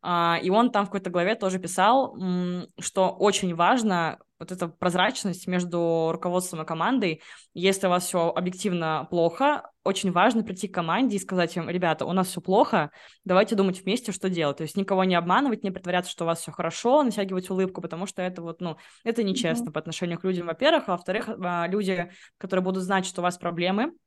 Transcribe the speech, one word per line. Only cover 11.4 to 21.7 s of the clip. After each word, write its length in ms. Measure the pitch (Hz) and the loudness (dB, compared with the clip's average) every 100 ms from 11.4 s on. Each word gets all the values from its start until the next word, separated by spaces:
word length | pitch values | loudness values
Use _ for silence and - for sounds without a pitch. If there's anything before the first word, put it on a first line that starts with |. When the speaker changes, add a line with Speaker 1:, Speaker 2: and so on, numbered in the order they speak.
| 170 175 | 0 -2
Speaker 1:
им: 120 | 160 | -4
«Ребята, 360 | 180 180 156 - | -2 0 0 0
у 80 | |
нас 140 | 185 185 | 0 0
все 100 | - | -2
плохо, 520 | 180 190 294 202 151 - - _ - | 2 4 4 2 0 -6 -20 _ 2
давайте 300 | 180 214 214 | 4 4 4
думать 260 | 196 185 | 2 0
вместе, 300 | - 214 - | -4 -4 -4
что 160 | 185 190 | -4 -4
делать». 260 | 180 147 139 | 0 0 -2
То 60 | |
есть 140 | 156 - | -6 -4
никого 260 | 190 190 | 0 2
не 120 | 185 175 | 4 2
обманывать, 480 | 170 196 285 220 | 4 2 2 -2
не 80 | 196 | -4
притворяться, 380 | 190 175 180 180 | -6 -2 -2 -2
что 120 | - | -4
у 40 | 165 | -2
вас 120 | 165 | -2
все 140 | - | -6
хорошо, 500 | - 165 - 233 277 | -4 -4 -2 2 4
натягивать 460 | 269 214 196 185 185 | 4 0 -2 -4 -4
улыбку, 320 | 190 190 185 | -2 -2 -4
потому 240 | 175 160 190 | -10 -8 -8
что 160 | - | -6
это 200 | 185 180 | -6 -6
вот, 200 | 170 165 | -12 -8
ну, 160 | 175 156 - - | -8 -8 -14 -10
это 200 | 220 233 | -4 -2
нечестно 420 | 202 190 170 - 120 | 0 0 0 0 -2
Speaker 2:
Мгм. 80 | |
Speaker 1:
по 60 | 156 | -6
отношению 360 | 156 156 175 165 | -8 -6 -6 -4
к 40 | |
людям, 240 | 190 180 170 | -2 -2 -4
во-первых. 400 | 160 277 320 240 | 0 4 2 0
А 40 | |
во-вторых, 340 | 180 - 196 220 | -4 -2 -4 -4
а, 380 | 202 180 175 | -6 -4 -2
люди, 420 | 170 | -2